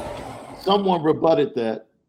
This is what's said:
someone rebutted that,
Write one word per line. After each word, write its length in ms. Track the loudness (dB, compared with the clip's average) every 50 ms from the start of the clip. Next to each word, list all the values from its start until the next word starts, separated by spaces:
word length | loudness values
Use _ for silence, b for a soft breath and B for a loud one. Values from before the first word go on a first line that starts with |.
| -10 -10 -12 -12 -12 -14 -14 -16 -16 -16 -18 -6
someone 420 | 0 2 2 4 4 2 2 2 2
rebutted 500 | 2 2 2 4 4 4 4 2 0 0
that, 320 | -4 -2 -2 -4 -6 -10 _ _ _ _